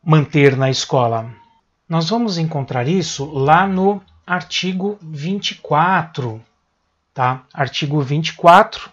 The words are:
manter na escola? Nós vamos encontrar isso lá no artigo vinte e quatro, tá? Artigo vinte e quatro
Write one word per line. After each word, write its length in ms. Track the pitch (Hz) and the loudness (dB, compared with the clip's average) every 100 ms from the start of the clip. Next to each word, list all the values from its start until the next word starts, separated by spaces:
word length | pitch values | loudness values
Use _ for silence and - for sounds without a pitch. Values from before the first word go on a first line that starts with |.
manter 540 | - 156 135 151 143 131 | 4 2 4 4 4 4
na 140 | 135 | 0
escola? 580 | 131 - 143 117 113 113 113 _ _ _ _ _ | -2 -2 0 0 -2 -6 -16 _ _ _ _ _
Nós 220 | 165 165 | -4 -2
vamos 300 | 226 233 170 | -2 -2 -2
encontrar 480 | 160 156 131 127 123 | -4 -4 -4 -4 0
isso 440 | 185 165 - 139 | -2 -2 -6 -8
lá 360 | 151 135 160 196 | -2 2 4 2
no 340 | 190 190 202 _ _ - | 0 0 -2 _ _ -6
artigo 720 | 175 170 - 180 185 202 208 | -6 -4 -6 -4 -4 -6 -6
vinte 480 | 160 151 156 196 - | -12 -10 -6 -6 -6
e 40 | - | -10
quatro, 880 | - 147 175 185 160 - 123 110 _ _ _ _ _ _ _ | -4 0 2 0 -2 -8 -8 -10 _ _ _ _ _ _ _
tá? 300 | - 127 131 _ | -2 -2 -2 _
Artigo 480 | - 135 - 151 151 | -6 -6 -4 -2 -2
vinte 280 | 131 147 160 | -2 -2 -4
e 40 | |
quatro 560 | - 170 180 214 - - | 2 8 8 6 -2 -16